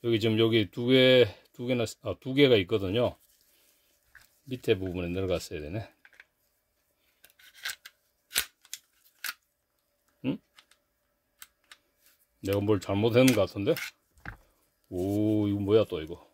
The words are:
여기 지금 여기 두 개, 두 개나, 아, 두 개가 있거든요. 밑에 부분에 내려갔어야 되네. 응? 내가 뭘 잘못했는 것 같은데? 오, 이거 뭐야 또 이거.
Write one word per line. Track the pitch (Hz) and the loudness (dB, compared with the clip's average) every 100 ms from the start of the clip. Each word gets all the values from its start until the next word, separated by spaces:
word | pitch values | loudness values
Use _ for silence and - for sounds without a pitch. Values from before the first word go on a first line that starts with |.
여기 | 120 117 | 0 0
지금 | 110 110 | 2 2
여기 | 113 113 101 | 2 2 0
두 | - 120 | -4 2
개, | 131 131 127 110 - _ | 4 6 6 4 0 _
두 | _ 123 | _ -6
개나, | 123 117 - | -4 -4 -8
아, | 113 92 | -10 -10
두 | 131 131 | -6 2
개가 | 139 113 | 6 6
있거든요. | 90 107 95 107 117 - _ _ _ _ _ _ _ _ _ - _ _ | 2 -4 -2 -2 -2 -4 _ _ _ _ _ _ _ _ _ -20 _ _
밑에 | - 127 - 104 | -14 -10 -2 0
부분에 | 95 90 87 | 0 -6 -6
내려갔어야 | 87 95 87 - 85 | -6 -4 -4 -6 -12
되네. | 73 101 107 _ _ _ - _ _ _ _ _ _ _ _ _ _ _ - _ - - - _ _ _ _ - - _ _ - _ _ _ _ - - _ _ _ _ _ _ _ _ 131 | -10 -10 -10 _ _ _ -20 _ _ _ _ _ _ _ _ _ _ _ -20 _ -16 -16 -20 _ _ _ _ -6 -6 _ _ -20 _ _ _ _ -16 -16 _ _ _ _ _ _ _ _ -10
응? | 180 _ _ _ _ _ _ _ _ _ _ - _ _ - _ _ _ _ _ _ | -10 _ _ _ _ _ _ _ _ _ _ -20 _ _ -20 _ _ _ _ _ _
내가 | 95 101 | -4 -2
뭘 | 101 101 | 0 -2
잘못했는 | - 101 113 117 131 | -2 -2 2 4 4
것 | 113 | 4
같은데? | 92 - 101 170 - _ _ _ - - _ _ _ _ _ | -2 -4 -4 -4 -6 _ _ _ -20 -20 _ _ _ _ _
오, | 92 95 101 107 107 104 | -6 -4 -2 0 0 -2
이거 | 101 | -2
뭐야 | 98 110 101 | 2 2 2
또 | 82 | -4
이거. | 78 85 _ | -10 -14 _